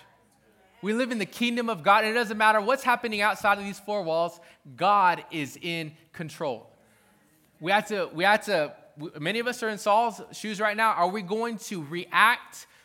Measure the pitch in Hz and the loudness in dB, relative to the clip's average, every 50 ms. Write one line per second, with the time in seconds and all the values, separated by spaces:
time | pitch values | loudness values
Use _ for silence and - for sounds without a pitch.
0 | - _ _ _ _ _ _ _ _ _ _ _ _ _ _ _ - 196 214 233 | -20 _ _ _ _ _ _ _ _ _ _ _ _ _ _ _ -4 -2 0 0
1 | 262 233 254 220 196 - - - 240 240 240 240 233 226 220 170 139 196 202 220 | 0 -2 -2 -4 -4 -6 -4 -2 -2 0 0 -2 -2 -4 -4 -2 4 4 4 4
2 | 220 214 220 240 240 202 220 214 220 220 214 214 202 208 262 - - 254 240 240 | 4 2 0 0 -2 -2 -2 2 4 4 4 4 2 2 0 0 2 0 0 0
3 | 240 233 214 208 208 214 196 196 - 208 202 202 202 202 190 - - - 208 208 | 0 -4 -2 0 0 0 0 2 2 0 2 2 -2 -8 -10 -10 -8 -6 -6 -4
4 | - 160 160 165 170 170 170 - - - - _ _ 147 131 120 165 196 208 202 | -2 0 0 0 0 -2 -4 -10 -20 -20 -20 _ _ -20 -6 0 2 4 4 6
5 | 190 180 170 160 - - 165 160 147 123 - - - 175 170 165 160 156 151 _ | 6 4 2 2 -4 -8 -6 -6 -6 -6 -8 -10 -6 -6 -4 -4 -6 -8 -12 _
6 | _ _ - - 170 147 - - 170 143 120 110 - - _ _ _ _ _ _ | _ _ -14 -12 -12 -12 -8 -6 -6 -6 -6 -6 -10 -18 _ _ _ _ _ _
7 | _ _ _ _ _ _ _ _ _ _ _ _ 156 170 196 214 208 - 214 196 | _ _ _ _ _ _ _ _ _ _ _ _ -2 2 2 2 2 0 -4 -4
8 | 175 - - 151 180 196 214 214 - 214 202 170 147 139 - - - - _ 147 | -4 -4 -2 2 4 4 4 4 2 0 0 0 0 0 -4 -12 -20 -20 _ -16
9 | 147 180 - 175 147 170 208 233 233 247 240 247 233 220 214 202 - 214 202 220 | -16 -14 -10 -6 -6 -4 -4 -2 -4 -4 -6 -6 -6 -6 -6 -2 2 2 4 4
10 | 240 240 196 180 170 - - - - 214 214 185 220 208 208 214 226 220 202 170 | 4 0 -2 -6 -14 -16 -16 -12 -10 -8 -6 -2 -2 -2 0 2 0 0 2 2
11 | 175 180 185 220 190 170 202 220 226 233 233 208 - - 208 180 151 139 170 175 | 0 0 0 -4 -4 -4 -4 -4 -4 -4 -6 -8 -10 -10 -8 -8 -8 -8 -8 -10
12 | 180 - - 175 202 226 240 - - - - - - - _ _ _ | -8 -2 4 6 6 6 4 2 -4 -14 -20 -20 -20 -20 _ _ _